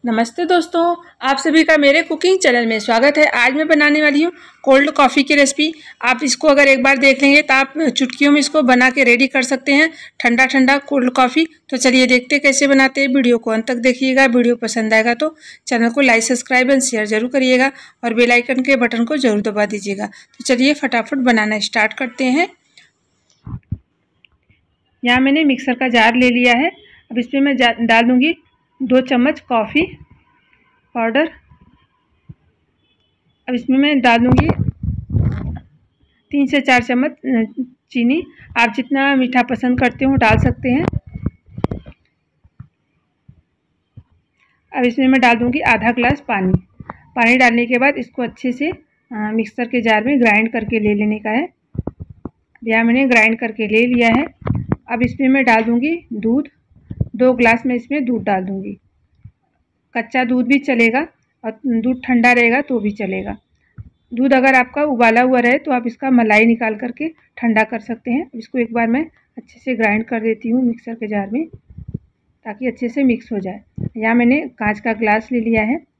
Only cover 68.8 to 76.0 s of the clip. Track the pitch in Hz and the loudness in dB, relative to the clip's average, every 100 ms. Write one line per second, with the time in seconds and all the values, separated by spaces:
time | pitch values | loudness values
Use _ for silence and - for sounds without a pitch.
68.8 | 233 240 320 _ _ - _ _ - 233 | -2 -2 -4 _ _ -20 _ _ -8 -2
69.8 | 220 214 226 233 220 220 233 247 247 233 | -2 -2 -4 -6 -4 -6 -4 -2 -2 -4
70.8 | - 233 214 208 196 240 320 - _ - | -12 -12 -8 -6 -6 -8 -8 -14 _ -20
71.8 | - - _ _ _ _ 233 208 254 247 | -14 -16 _ _ _ _ -18 -8 -8 -6
72.8 | 247 285 269 233 - 208 185 196 _ - | -8 -2 -2 -2 -6 -8 -8 -12 _ -12
73.8 | - 226 220 240 240 285 262 _ 208 208 | -10 -6 -2 2 2 0 -2 _ -6 -4
74.8 | 240 214 226 214 220 247 226 226 214 311 | -6 -4 0 -2 -2 -4 0 -2 0 -4
75.8 | _ _ | _ _